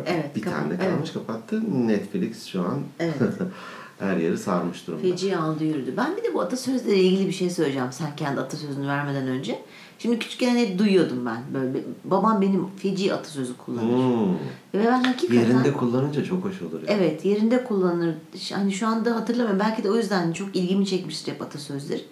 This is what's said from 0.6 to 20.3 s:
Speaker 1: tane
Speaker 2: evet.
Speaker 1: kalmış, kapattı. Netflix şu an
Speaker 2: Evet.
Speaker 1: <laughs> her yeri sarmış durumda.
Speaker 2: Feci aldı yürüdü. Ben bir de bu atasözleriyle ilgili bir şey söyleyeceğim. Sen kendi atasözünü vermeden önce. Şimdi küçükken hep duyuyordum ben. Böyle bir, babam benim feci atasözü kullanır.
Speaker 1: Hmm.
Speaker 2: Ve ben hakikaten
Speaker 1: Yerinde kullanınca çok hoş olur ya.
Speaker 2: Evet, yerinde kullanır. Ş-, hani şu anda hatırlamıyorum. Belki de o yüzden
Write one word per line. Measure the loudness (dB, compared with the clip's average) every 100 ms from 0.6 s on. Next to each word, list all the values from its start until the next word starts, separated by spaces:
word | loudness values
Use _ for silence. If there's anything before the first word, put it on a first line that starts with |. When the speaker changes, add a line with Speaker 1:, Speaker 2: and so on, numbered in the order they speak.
Speaker 1:
tane | -2 0
Speaker 2:
evet. | 0
Speaker 1:
kalmış, | 0 -2
kapattı. | -6 -6 -8 -4 -2 0 2 2
Netflix | 2 0 -2 -2 -4 -6
şu | -4
an | -2 -4 -6 -4
Speaker 2:
Evet. | -2 2 0 0 -6 -6
Speaker 1:
<laughs> | -14 -16 -18 -6
her | -2 2
yeri | 2 0
sarmış | 0 0 -2 -6 -8
durumda. | -2
Speaker 2:
Feci | -2 0 0 0
aldı | -2 0
yürüdü. | 0 -2 -2 -2
Ben | -2 -2
bir |
de | -2
bu | -2
atasözleriyle | -2 -4 -2 -2 2 4
ilgili | 6 4 2
bir |
şey | 0 -2
söyleyeceğim. | 0 0 0 -4
Sen | -4 -6 -4
kendi | -2 -2
atasözünü | -4 -6 -6 -4 -2
vermeden | -2 -2 -2 -2
önce. | -2 -4 -6 -10 -20 -20 -6
Şimdi | -2 0
küçükken | -2 0 2 4
hep | 2 4
duyuyordum | 6 6 4 0 -4
ben. | -4 -4
Böyle | -2 -2
bir, | -2 -6 -10
babam | 0 4 4 4
benim | 4 2 0 -4
feci | -2 0 0
atasözü | -2 -6 -6 -6 -8
kullanır. | -8 -2 2
Speaker 1:
Hmm. | 4 4 4 2 0 -4 -10 -4
Speaker 2:
Ve | 2 4
ben | 4
hakikaten | 2 0 4 6
Speaker 1:
Yerinde | 6 6 4
kullanınca | 2 2 2 2 0
çok | -2 -2
hoş | -4 -6
olur | -8 -6
ya. | 0
Speaker 2:
Evet, | 2 2 2
yerinde | 0 2 4 2
kullanır. | 2 0 2 2 0 -2 -10 -12
Ş-, | -6
hani | -2 0
şu | 0 0
anda | 0 0 0
hatırlamıyorum. | 0 0 2 2
Belki | 2 0
de | 2
o | 2
yüzden | 2 0 0